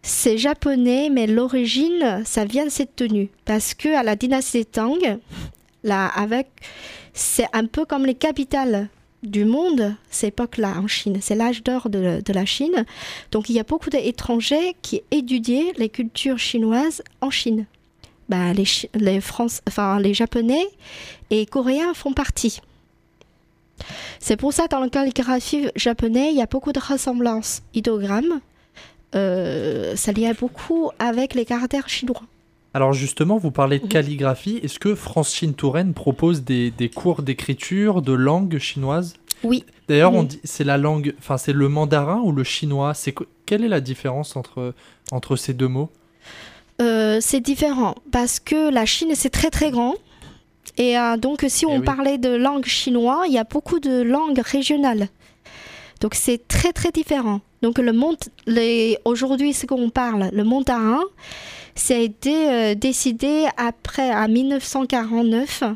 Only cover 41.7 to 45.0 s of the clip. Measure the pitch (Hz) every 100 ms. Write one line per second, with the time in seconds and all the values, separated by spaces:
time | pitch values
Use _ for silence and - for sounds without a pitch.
41.7 | 151 151 147 143 202 226 143 127 - 151
42.7 | 139 143 147 - 135 - _ - 208 233
43.7 | 175 131 127 135 127 151 139 123 - 123
44.7 | - - _